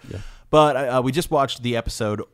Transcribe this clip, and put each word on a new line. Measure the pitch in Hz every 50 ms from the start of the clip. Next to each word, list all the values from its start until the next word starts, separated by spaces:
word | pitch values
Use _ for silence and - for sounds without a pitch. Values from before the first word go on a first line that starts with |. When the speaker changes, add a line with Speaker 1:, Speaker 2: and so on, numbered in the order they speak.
| - -
Speaker 1:
Yeah. | - 98 - - - - - -
Speaker 2:
But, | - 156 151 151 135 127
uh, | 143 123 123 131 123
we | 131
just | 127 165 170 -
watched | 160 147 135 127 - -
the | 120 120 120
episode | 113 113 - - - 117 104 104 101 - -